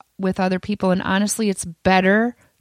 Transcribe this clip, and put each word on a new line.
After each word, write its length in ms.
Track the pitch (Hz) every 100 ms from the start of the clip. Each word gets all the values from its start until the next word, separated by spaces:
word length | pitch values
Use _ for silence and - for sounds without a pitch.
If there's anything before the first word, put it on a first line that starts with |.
| _ -
with 220 | 190 185
other 180 | 185 185
people, 320 | - 208 190
and 100 | 180
honestly, 460 | - 190 208 - 214
it's 160 | 190
better 680 | 170 - 190 190 185 208 233 - _ _